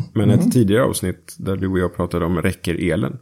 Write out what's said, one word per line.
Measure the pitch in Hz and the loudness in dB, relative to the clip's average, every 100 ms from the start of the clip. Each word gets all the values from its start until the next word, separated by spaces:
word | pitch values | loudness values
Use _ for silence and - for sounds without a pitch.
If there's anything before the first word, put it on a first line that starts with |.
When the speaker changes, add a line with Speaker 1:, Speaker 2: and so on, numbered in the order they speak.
| - | -4
Speaker 1:
Men | 113 104 | 0 4
ett | 120 | 4
Speaker 2:
Mm. | 240 | 4
Speaker 1:
tidigare | 127 98 110 | 4 4 2
avsnitt | 135 - 92 - - - | 0 -2 -6 -6 -14 -10
där | 98 92 | -6 -4
du | 95 | -2
och | 92 | 0
jag | 87 - | -2 -2
pratade | 87 85 87 | -4 -2 -2
om | 85 | 0
räcker | 92 - 92 80 85 | -2 -4 -6 -2 0
elen. | 80 - - | 0 -2 -6